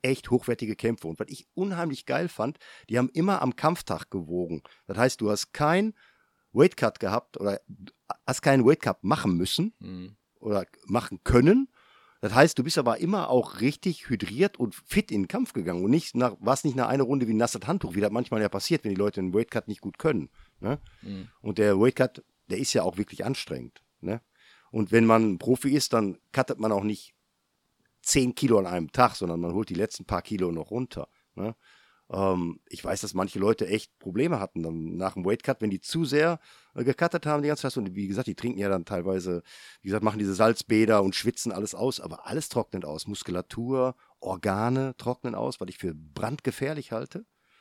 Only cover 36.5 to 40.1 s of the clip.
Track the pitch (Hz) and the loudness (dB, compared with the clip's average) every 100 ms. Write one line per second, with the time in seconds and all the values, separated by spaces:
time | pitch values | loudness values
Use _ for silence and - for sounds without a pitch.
36.5 | - _ - 120 127 170 170 147 147 147 | -20 _ -4 -2 2 0 0 0 0 0
37.5 | 147 135 131 98 95 98 98 127 90 120 | -2 -4 -4 -4 -4 -4 -4 -4 -4 -6
38.5 | 95 101 95 85 95 90 95 90 87 - | -2 0 -2 -2 -4 -2 -2 -2 -4 -6
39.5 | - - - 95 104 107 | -18 -20 -12 -4 0 0